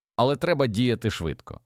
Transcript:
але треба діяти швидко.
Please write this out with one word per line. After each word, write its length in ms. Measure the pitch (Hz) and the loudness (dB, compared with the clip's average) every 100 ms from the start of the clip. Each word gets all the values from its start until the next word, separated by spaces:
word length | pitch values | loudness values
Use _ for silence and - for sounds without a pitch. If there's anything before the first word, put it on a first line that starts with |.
| _ - | _ 0
але 200 | 123 143 | 0 2
треба 320 | 170 156 135 | 0 2 2
діяти 420 | 101 123 113 110 | 2 2 2 -2
швидко. 500 | - 82 - - - | -2 -4 -6 -10 -18